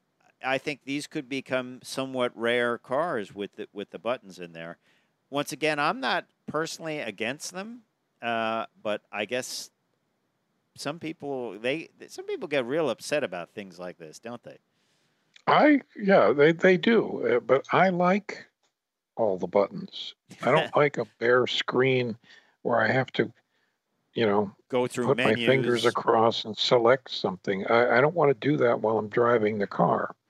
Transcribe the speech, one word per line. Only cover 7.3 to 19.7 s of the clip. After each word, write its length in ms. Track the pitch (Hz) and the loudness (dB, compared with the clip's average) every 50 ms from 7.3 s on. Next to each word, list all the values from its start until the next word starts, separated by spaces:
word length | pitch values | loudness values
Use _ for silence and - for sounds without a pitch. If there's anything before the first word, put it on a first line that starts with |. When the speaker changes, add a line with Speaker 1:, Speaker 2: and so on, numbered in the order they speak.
| 135 151 - - 175 | -6 -8 -10 -14 -12
Speaker 1:
them, 300 | 180 196 220 233 247 - _ _ _ _ _ _ _ - | -12 -12 -14 -14 -18 -20 _ _ _ _ _ _ _ -8
uh, 420 | 117 117 113 113 110 113 113 110 - _ _ - | -6 -4 -2 -2 -2 -4 -4 -6 -8 _ _ -6
but 200 | 110 104 104 _ _ - | -6 -6 -6 _ _ -8
I 140 | 104 107 | -8 -6
guess 440 | 98 120 123 123 - - - - - _ _ _ _ _ _ _ _ _ _ _ _ _ _ _ _ _ _ _ _ _ | -4 -4 -6 -6 -6 -10 -12 -14 -16 _ _ _ _ _ _ _ _ _ _ _ _ _ _ _ _ _ _ _ _ _
some 240 | - - 143 151 170 | -12 -10 -10 -10 -8
people, 600 | 165 156 160 _ - 143 139 131 123 117 92 101 | -10 -12 -12 _ -10 -8 -8 -8 -8 -8 -10 -6
they, 320 | 110 123 139 160 160 - _ - 110 - | -4 -4 -2 -4 -6 -12 _ -20 -20 -18
some 160 | - - 370 | -16 -14 -12
people 240 | 403 415 339 240 165 | -10 -10 -10 -6 -4
get 160 | 147 143 123 | -2 -2 -2
real 240 | 113 135 165 165 139 | 0 -2 -2 0 -2
upset 360 | 110 - - - 143 151 131 | -2 -4 -6 -4 -4 -2 -2
about 260 | 104 90 90 85 - | -4 -6 -8 -12 -12
things 280 | _ - 101 95 87 85 | _ -14 -14 -14 -14 -14
like 200 | 90 90 85 - | -14 -14 -14 -14
this, 200 | 82 78 76 - | -16 -20 -18 -16
don't 240 | - 113 120 120 - | -16 -16 -16 -16 -16
they? 140 | - - - _ _ _ _ _ _ _ _ _ _ _ _ _ _ _ _ _ | -20 -20 -20 _ _ _ _ _ _ _ _ _ _ _ _ _ _ _ _ _
Speaker 2:
I, 360 | - - 262 - 302 294 277 - _ - - | 2 4 6 6 6 6 4 2 _ -12 -4
yeah, 320 | 214 190 196 170 113 95 123 | 2 4 6 6 6 6 6
they, 200 | 143 143 156 170 | 6 6 4 6
they 260 | 165 - 185 185 175 | 6 6 4 4 4
do, 580 | 160 226 233 214 139 92 - - - 117 117 | 4 4 4 4 2 0 -2 -4 0 0 0
uh, 40 | 123 | 0
but 260 | 117 117 127 135 - - - | 2 2 2 2 2 2 2
I 180 | 139 170 190 | 4 4 4
like 560 | 185 175 180 175 185 208 - - - - - _ _ _ _ _ _ _ _ _ _ _ _ _ _ | 4 2 2 2 2 0 -2 -6 -12 -16 -16 _ _ _ _ _ _ _ _ _ _ _ _ _ _
all 200 | - 117 107 95 | -2 0 0 0
the 100 | 90 92 | -2 -2
buttons. 680 | 90 87 104 101 - | 0 2 2 2 2